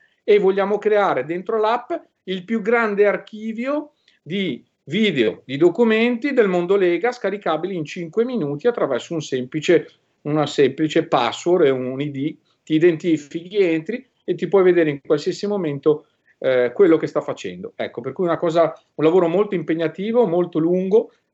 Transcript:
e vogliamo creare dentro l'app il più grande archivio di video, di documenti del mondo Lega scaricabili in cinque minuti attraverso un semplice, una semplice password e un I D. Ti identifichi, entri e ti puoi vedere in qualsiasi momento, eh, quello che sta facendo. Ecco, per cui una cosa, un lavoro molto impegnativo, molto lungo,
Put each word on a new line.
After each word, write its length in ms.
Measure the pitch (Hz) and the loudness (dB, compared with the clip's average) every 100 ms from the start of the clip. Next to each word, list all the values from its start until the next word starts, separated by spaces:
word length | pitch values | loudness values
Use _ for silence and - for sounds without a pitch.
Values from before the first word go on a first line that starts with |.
| _ _ | _ _
e 160 | - 208 | 2 4
vogliamo 400 | 190 196 196 202 | 4 2 0 0
creare 460 | 208 208 190 151 | 2 2 2 0
dentro 340 | 156 175 190 226 | -2 -6 -4 -2
l'app 320 | 214 240 - 330 - _ | 0 -2 -4 -10 -10 _
il 200 | - 185 | -10 -8
più 180 | 180 226 | -4 -4
grande 420 | 196 240 220 202 | 0 0 2 2
archivio 880 | 208 190 - 214 220 220 262 294 302 _ _ _ | 2 2 -6 -12 -10 -6 -4 -4 -6 _ _ _
di 420 | 147 196 185 117 - _ | -10 -6 -4 -6 -12 _
video, 580 | - 180 214 139 107 - | -8 0 0 2 0 -2
di 120 | - 139 | -8 0
documenti 760 | 175 170 233 220 233 240 285 | 2 4 2 4 2 0 -2
del 140 | 247 202 | 2 2
mondo 300 | 180 175 202 | 0 0 2
Lega 340 | 180 170 233 | 2 0 -2
scaricabili 640 | 240 196 202 190 156 180 | -4 -6 -4 -4 -4 -4
in 100 | 185 | -6
cinque 400 | 147 185 165 214 | -8 -10 -6 -2
minuti 440 | 240 247 147 147 240 | -2 -2 -4 -2 -2
attraverso 440 | 233 143 120 - | -2 -2 -2 -4
un 100 | 165 | -8
semplice, 680 | 147 131 127 156 147 233 - _ _ _ | -4 -6 -6 -6 2 2 2 _ _ _
una 240 | 147 151 143 | -4 -2 0
semplice 600 | - 135 - 156 165 160 | 2 2 2 0 0 0
password 580 | 143 120 - 170 180 | 0 0 -2 0 2
e 60 | 143 | 4
un 300 | 131 127 131 | 2 -4 -6
I 100 | 147 | -8
D. 240 | 135 147 - _ _ | -6 -8 -8 _ _
Ti 120 | - | -4
identifichi, 840 | 156 175 156 180 156 - 170 175 202 | 2 4 2 0 -2 -2 -14 -6 0
entri 480 | 180 160 156 247 - _ | 0 0 -4 -8 -10 _
e 140 | - 175 | -8 -4
ti 100 | 170 | 0
puoi 160 | 190 | 4
vedere 280 | 185 175 156 | 4 4 2
in 100 | 143 | -2
qualsiasi 480 | - 151 185 175 202 | -2 -2 -2 -4 -4
momento, 580 | 202 165 143 151 151 - _ _ _ | -4 -4 0 0 0 -4 _ _ _
eh, 340 | 131 127 123 | 0 2 0
quello 220 | 123 190 160 | 4 4 4
che 100 | 151 | 2
sta 140 | 151 | -4
facendo. 520 | 139 127 95 90 95 - | -6 -8 -10 -10 -14 -10
Ecco, 240 | 110 - | -10 -8
per 120 | 127 | -10
cui 120 | 131 | -4
una 120 | 175 160 | -2 0
cosa, 400 | 175 165 160 - _ | 0 2 2 -2 _
un 100 | - | 0
lavoro 240 | 156 180 165 | 4 4 4
molto 260 | 180 208 | 2 0
impegnativo, 720 | 170 156 165 160 156 208 233 220 | -2 -4 -2 -2 -4 -2 2 2
molto 320 | 175 175 151 | 2 0 0
lungo, 540 | 165 180 190 214 - _ _ | 0 0 2 2 0 _ _